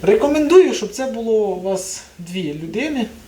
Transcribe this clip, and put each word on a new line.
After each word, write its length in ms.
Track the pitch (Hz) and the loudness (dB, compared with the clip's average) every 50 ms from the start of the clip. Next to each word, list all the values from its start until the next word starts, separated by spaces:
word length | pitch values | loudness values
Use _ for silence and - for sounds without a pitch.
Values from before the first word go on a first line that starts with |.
Рекомендую, 720 | - 170 208 220 - 285 294 311 302 294 330 370 370 277 233 | 4 4 4 4 4 2 2 2 2 6 6 6 6 6 2
щоб 180 | - 220 202 | -4 -6 -8
це 140 | - - 269 | -6 -6 -6
було 280 | 269 220 226 233 226 220 | -6 -6 -6 -4 0 0
у 280 | 220 214 196 185 180 | 0 0 0 -2 -4
вас 400 | 175 190 190 190 185 - - - - - - - | -4 -4 -4 -4 -4 -8 -12 -12 -14 -18 -20 -18
дві 340 | 175 165 175 190 175 151 147 | -16 -10 -8 -6 -6 -4 -6
людини. 520 | 156 165 165 170 208 269 320 302 269 220 - - - - | -8 -10 -8 -6 -4 -4 -4 -2 -4 -4 -6 -8 -18 -20